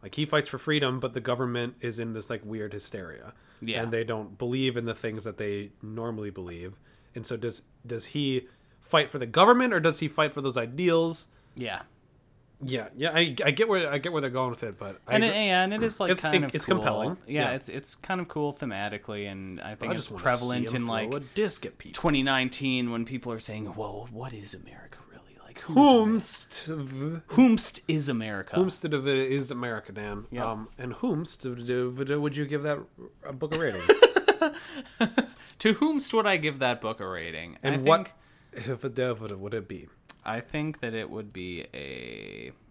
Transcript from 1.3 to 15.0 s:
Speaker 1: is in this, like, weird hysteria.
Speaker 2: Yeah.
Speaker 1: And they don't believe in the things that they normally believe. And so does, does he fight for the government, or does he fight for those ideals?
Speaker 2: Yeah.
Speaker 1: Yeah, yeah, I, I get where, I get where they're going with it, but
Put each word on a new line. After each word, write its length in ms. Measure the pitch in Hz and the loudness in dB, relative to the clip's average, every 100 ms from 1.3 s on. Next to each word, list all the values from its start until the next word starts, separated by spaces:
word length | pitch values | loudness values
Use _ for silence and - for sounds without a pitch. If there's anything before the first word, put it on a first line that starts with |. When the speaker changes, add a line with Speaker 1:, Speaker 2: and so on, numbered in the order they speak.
| 123 127 120 120 123 | 0 0 -2 -4 -4
Speaker 1:
is 180 | 120 113 | -8 -4
in 140 | 117 | -6
this, 160 | 110 104 | -6 -6
like, 100 | 113 104 | -8 -6
weird 280 | 110 107 | -8 -6
hysteria. 600 | 104 - 104 87 62 107 - _ - | -8 -8 -10 -12 -14 -18 -20 _ -12
Speaker 2:
Yeah. 220 | 113 107 | -6 -4
Speaker 1:
And 80 | 117 | -2
they 120 | 113 | -2
don't 340 | 117 113 104 104 | -2 -4 -6 -6
believe 360 | 120 131 131 120 | -2 0 0 0
in 80 | 117 | -4
the 100 | 110 | -4
things 280 | 117 107 | -6 -6
that 140 | 110 101 | -8 -6
they 340 | 104 101 101 - | -4 -4 -8 -12
normally 460 | 107 110 117 110 104 | -12 -8 -6 -6 -8
believe. 480 | 95 90 85 90 101 _ _ _ 123 | -8 -10 -10 -12 -14 _ _ _ -12
And 100 | 110 | -8
so 100 | 117 | -4
does, 280 | 117 - - _ 117 | -4 -6 -12 _ -10
does 200 | 117 - | -8 -6
he 400 | 147 139 127 127 _ _ _ | -2 0 -2 -4 _ _ _
fight 300 | - 160 147 | 2 2 2
for 80 | 143 | -4
the 80 | 120 | 0
government, 480 | 131 202 247 254 | 6 8 8 6
or 60 | 190 | 4
does 180 | 165 156 | 4 2
he 80 | 151 | -2
fight 280 | - 151 147 | 2 0 2
for 60 | |
those 140 | 135 123 | -2 -2
ideals? 760 | 117 131 180 165 165 165 - - _ - | -2 0 4 4 2 -2 -10 -18 _ -8
Speaker 2:
Yeah. 260 | 120 95 - _ _ _ _ _ _ _ | -6 -6 -8 _ _ _ _ _ _ _
Speaker 1:
Yeah, 260 | 139 127 110 - | -4 -4 -4 -2
yeah, 140 | 156 | 2
I, 240 | 160 170 120 | 4 2 2
I 60 | 143 | 0
get 160 | 147 226 | 2 2
where, 240 | 190 156 | 2 2
I 60 | 143 | -2
get 140 | 165 | -2
where 80 | 160 | -2
they're 80 | 135 | -2
going 220 | 131 127 | 0 -2
with 100 | 117 | -2
it, 160 | 113 101 | -8 -8
but 240 | 101 95 | -12 -12